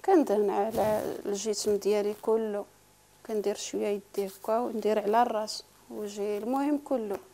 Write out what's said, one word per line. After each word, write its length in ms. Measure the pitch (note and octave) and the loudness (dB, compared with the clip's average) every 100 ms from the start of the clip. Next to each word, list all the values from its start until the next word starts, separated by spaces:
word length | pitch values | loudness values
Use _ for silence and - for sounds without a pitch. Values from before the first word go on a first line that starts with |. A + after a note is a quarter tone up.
كندهن 460 | - F#4+ C#4+ G#3 G#3 | 6 4 6 2 2
على 640 | G3+ G#3 A3+ G#3+ G#3+ - - - | 2 0 0 0 0 -2 -6 -4
الجسم 500 | G3+ G#3+ G#3 - G3+ | -4 -2 -2 0 0
ديالي 380 | G3 G#3 G#3 | 2 2 0
كله. 500 | G#3 - A3+ A3 G#3 - - _ _ _ _ - | -2 0 0 0 -4 -8 -16 _ _ _ _ -6
كندير 300 | A3 G3+ G#3+ | -2 -2 -2
شوية 300 | - - G#3+ G3+ - - | -4 -4 -2 -2 -4 -4
يدي 100 | G3 | -4
هكا 320 | - - A3+ | -6 -2 0
وندير 400 | A#3+ A3+ G#3 G#3+ | 0 -2 0 0
على 240 | G3+ A3 | 4 4
الراس، 420 | A#3+ A3 G#3+ - - - - | 4 0 -4 -8 -12 -20 -14
وجهي، 480 | A3+ G#3+ G#3 G3+ G#3 | -10 -10 -6 -4 -2
المهم 400 | G#3+ C4+ C#4+ D4 | -2 0 2 0
كله. 400 | - C4 G#3+ F#3+ - | 0 -2 -2 -6 -8